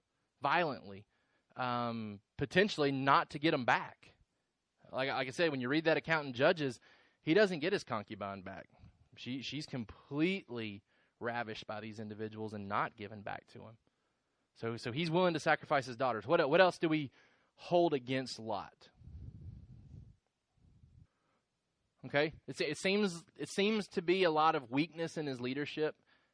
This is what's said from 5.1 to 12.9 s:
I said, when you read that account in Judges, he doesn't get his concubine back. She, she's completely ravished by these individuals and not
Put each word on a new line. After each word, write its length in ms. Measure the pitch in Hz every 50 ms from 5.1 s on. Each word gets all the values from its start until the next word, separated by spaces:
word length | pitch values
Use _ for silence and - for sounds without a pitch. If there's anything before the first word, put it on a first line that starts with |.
| 120 123 131 131
I 40 |
said, 200 | 127 - 175 165
when 100 | 139 131
you 80 | 123 123
read 160 | 143 160 160
that 120 | 165 156 147
account 300 | - - 160 156 143 139
in 60 | 123
Judges, 460 | 117 139 - - 160 147 135 117 - - - - _ _ _ _ _
he 120 | _ 147 160
doesn't 260 | 202 220 190 180 151
get 140 | 135 180 202
his 100 | 170 -
concubine 580 | - 127 107 101 - 110 95 104 98 98 98
back. 260 | 90 95 95 85 - - _ _ - - - _ _ _ -
She, 260 | - - 120 127 139
she's 240 | 113 - - 147 147
completely 1160 | - - 131 110 - - - - _ 139 147 160 185 196 196 - - 120 120 113 107 101 98 - _ _ _ _ _ _ _
ravished 480 | 104 120 117 120 117 107 110 - - -
by 120 | 107 107
these 200 | 107 110 104 107
individuals 540 | 110 107 107 101 110 110 110 107 110 107 107
and 140 | 104 101 98
not 280 | 101 117 156 -